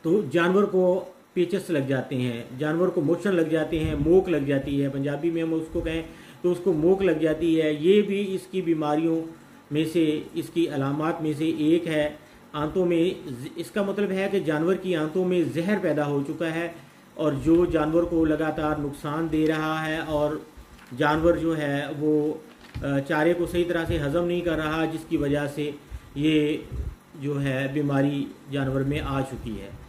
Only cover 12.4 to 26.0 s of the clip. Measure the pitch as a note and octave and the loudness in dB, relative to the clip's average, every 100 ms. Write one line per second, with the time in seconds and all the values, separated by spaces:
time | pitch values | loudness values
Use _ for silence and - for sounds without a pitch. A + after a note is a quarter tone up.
12.4 | - D3+ D3+ F#3+ F3 E3+ F3 F#3+ D#3+ A#2+ | -12 -6 -2 0 2 2 2 -2 -10 -10
13.4 | C#3+ - E3 G#3+ G3 G3 G3+ F#3+ G3 G3 | -10 -10 -6 -4 -2 -2 -2 0 0 0
14.4 | D#3 D3+ E3 F#3 F#3 E3 D3+ F#3 F3+ F3+ | 0 0 0 0 0 -2 0 0 0 2
15.4 | D3 C#3 F3 G#3+ E3+ D3 D3 C#3+ C#3+ D#3 | 0 -2 -2 0 0 0 0 -2 -4 -4
16.4 | E3 D#3+ E3+ - - - - - D3+ C3+ | -4 -4 -6 -10 -20 -20 -20 -2 -2 0
17.4 | D3 E3+ F3 E3 D3+ E3 E3+ E3 D#3+ D3+ | 4 4 6 2 4 2 2 2 2 2
18.4 | D#3 D3+ D3+ D3 C#3+ C#3+ D3+ D3+ E3 D#3 | 0 0 -2 -2 -4 -6 -6 -4 0 2
19.4 | D#3 D#3 D#3 D#3 D#3 D#3+ D3+ D3 D3 D3+ | 2 2 0 -2 -2 -4 -2 0 0 -2
20.4 | - - - - - B2 D3 D#3 E3 D#3 | -10 -20 -20 -20 -16 0 2 4 4 2
21.4 | D#3+ D#3 D3 C#3+ C#3+ C#3+ D3+ D3+ D3+ D3+ | 0 0 0 -2 -4 -2 2 2 0 -4
22.4 | - - - - C#3 C#3 C3+ D#3 D#3+ F3 | -12 -20 -14 -8 -2 -2 0 2 2 2
23.4 | E3 F3 E3+ E3+ E3 E3+ C#3+ E3 F3 F3 | 0 0 0 -2 0 -2 0 0 0 0
24.4 | E3+ D#3 D#3 D#3+ D#3+ D#3+ - D#3+ C#3+ C#3+ | 0 -2 -2 0 -2 -4 -4 -2 0 0
25.4 | C#3+ D3 D3 C#3+ - - | -2 -4 -6 -8 -14 -16